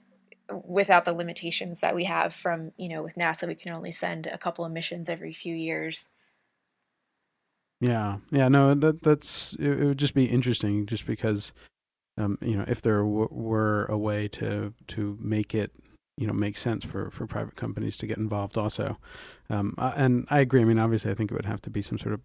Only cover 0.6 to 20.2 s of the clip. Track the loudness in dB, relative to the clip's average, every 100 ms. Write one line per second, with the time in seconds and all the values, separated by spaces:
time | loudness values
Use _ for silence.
0.6 | -2 2 6 6 6 -2 -4 -6 -6 -6
1.6 | -6 -2 0 0 0 0 0 -2 -4 -4
2.6 | -6 -10 -10 -8 -8 -2 -2 -2 -4 -8
3.6 | -10 -10 -8 -6 -4 -4 -8 -6 -6 -6
4.6 | -6 -6 -6 -8 -6 -8 -8 -10 -8 -6
5.6 | -4 -4 -6 -8 -10 _ _ _ _ _
6.6 | _ _ _ _ _ _ _ _ _ _
7.6 | _ _ 2 2 0 -4 0 4 6 8
8.6 | 8 6 4 4 4 4 2 -4 -4 -2
9.6 | 0 2 2 2 2 2 4 4 2 2
10.6 | 0 0 -2 -4 -4 -2 0 0 -4 -14
11.6 | -20 _ _ _ _ -4 -2 -2 -2 -2
12.6 | 0 0 2 2 2 0 -2 -4 -2 0
13.6 | 2 0 0 -2 -2 -2 -4 -4 -4 -4
14.6 | -6 -10 -10 -6 -4 -4 -2 0 0 -2
15.6 | -4 -8 _ _ _ -6 -2 0 -2 -2
16.6 | -2 -4 -4 -6 -6 -8 -8 -6 -6 -6
17.6 | -6 -4 -6 -6 -6 -4 -2 -2 -2 -2
18.6 | -2 -2 -4 -6 -12 -20 -20 -18 -4 -2
19.6 | -2 -2 -2 2 4 4